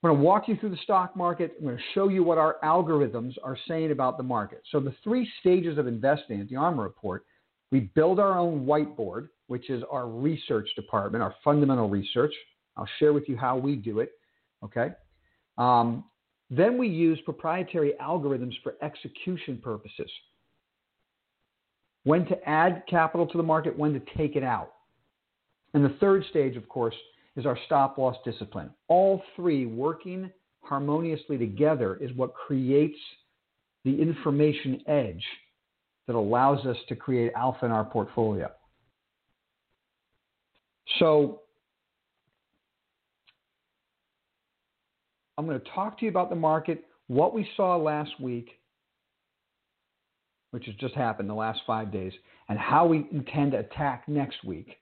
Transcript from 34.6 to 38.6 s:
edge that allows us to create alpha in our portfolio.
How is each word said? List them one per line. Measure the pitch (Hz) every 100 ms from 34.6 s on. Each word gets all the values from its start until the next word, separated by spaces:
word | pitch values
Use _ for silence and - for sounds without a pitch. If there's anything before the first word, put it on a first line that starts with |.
| 135 127 -
edge | 147 113 85 - - _ _ _ _ _ _ -
that | 117
allows | 101 120 139 139 127
us | 117 -
to | 117
create | - 127 117 113
alpha | 127 123 120
in |
our | 110
portfolio. | 107 117 104 - 110 101 62 -